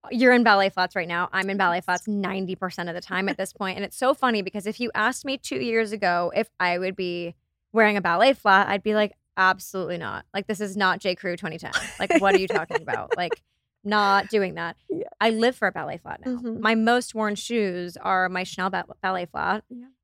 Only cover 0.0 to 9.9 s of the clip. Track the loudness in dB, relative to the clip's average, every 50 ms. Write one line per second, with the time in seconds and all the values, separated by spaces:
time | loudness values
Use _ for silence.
0 | -10 -6 0 4 6 8 8 8 6 6 6 4 4 2 2 0 -2 -2 -2 -4
1 | -4 -2 -2 -2 -2 -2 -2 -2 -2 -2 0 0 2 2 0 0 -2 -2 -4 -4
2 | -2 -4 -4 -2 -2 -4 -4 -4 -4 -6 -6 -6 -6 -8 -6 -8 -8 -8 -8 -10
3 | -10 -6 -6 -2 -2 -2 -2 -4 -6 -8 -6 -8 -6 -6 -4 -6 -8 -10 -6 0
4 | 0 0 2 2 2 0 0 0 -2 -4 -8 -6 -8 -8 -6 -4 -6 -4 -2 0
5 | 0 0 -2 -4 -8 -8 -8 -8 -6 -8 -6 -4 -4 -2 0 0 0 -2 -4 -2
6 | 0 0 2 2 0 0 0 -2 -2 _ _ _ 0 0 0 0 -2 -4 -4 -4
7 | -6 -6 -6 -6 -8 -10 -12 _ _ _ _ _ _ _ 2 4 4 4 4 2
8 | 0 0 4 6 6 4 4 4 _ 6 6 6 6 4 0 -2 -2 0 2 2
9 | 0 0 -2 _ _ _ _ 2 2 2 2 0 -6 -10 -8 -6 -6 -6